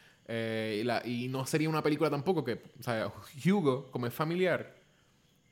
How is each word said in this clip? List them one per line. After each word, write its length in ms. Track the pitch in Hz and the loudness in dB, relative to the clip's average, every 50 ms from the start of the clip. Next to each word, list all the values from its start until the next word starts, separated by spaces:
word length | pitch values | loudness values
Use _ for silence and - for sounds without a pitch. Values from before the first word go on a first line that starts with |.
| - - - _ _ | -20 -20 -20 _ _
Eh, 520 | - 117 113 113 113 110 110 110 110 107 104 | -6 -4 -4 -2 -2 -2 -2 -2 -2 -2 -2
y 40 | 117 | 0
la, 220 | 120 113 - - | 0 0 0 -2
y 220 | 120 123 120 123 131 | -2 -4 -4 -4 -4
no 160 | 131 131 127 | -4 -4 -4
sería 240 | - 165 151 156 160 | 0 0 0 2 2
una 140 | 160 151 | 0 2
película 260 | - 151 151 151 160 147 | 2 2 2 2 2 2
tampoco 340 | 143 143 123 196 180 160 | 2 0 0 0 0 0
que, 120 | 120 123 107 - - - - - | 0 -2 -4 -6 -6 -18 -16 -8
o 20 | |
sea, 300 | - 127 113 110 92 101 - - - - - 127 - | -4 -2 0 0 -2 -4 -6 -10 -18 -18 -6 0 4
Hugo, 460 | 180 202 208 156 135 127 139 - - | 4 4 6 4 4 2 2 -2 -6
como 160 | - 131 120 | -6 -4 -4
es 80 | 117 - | -2 -2
familiar, 600 | - 156 160 175 185 185 175 139 113 - - - - _ _ _ _ _ _ _ _ _ _ _ _ _ _ | -2 -2 0 0 2 2 2 2 0 -2 -6 -16 -20 _ _ _ _ _ _ _ _ _ _ _ _ _ _